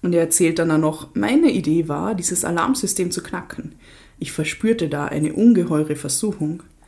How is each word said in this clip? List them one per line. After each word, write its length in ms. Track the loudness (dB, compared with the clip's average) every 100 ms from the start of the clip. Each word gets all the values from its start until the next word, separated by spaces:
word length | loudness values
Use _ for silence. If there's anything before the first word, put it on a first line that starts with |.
Und 100 | 2
er 60 | 2
erzählt 380 | 2 2 2 2
dann 100 | 2
auch 80 | 2
noch, 360 | 2 -2 -8
„Meine 360 | -4 2 4 4
Idee 380 | 2 0 0 0
war, 260 | -4 -2
dieses 300 | -4 -4 -4
Alarmsystem 680 | -2 -2 0 0 -2 -2 -2
zu 120 | -4
knacken. 520 | -8 -12 -12 -14 -14 -16 -20 -20 -20 -12
Ich 120 | -10
verspürte 560 | -4 -6 -2 0 0 0
da 180 | -4 -4
eine 260 | -2 -2
ungeheure 640 | 4 6 6 4 0 0 -4
Versuchung. 680 | -4 -4 -4 -2 -4 -6 -12 _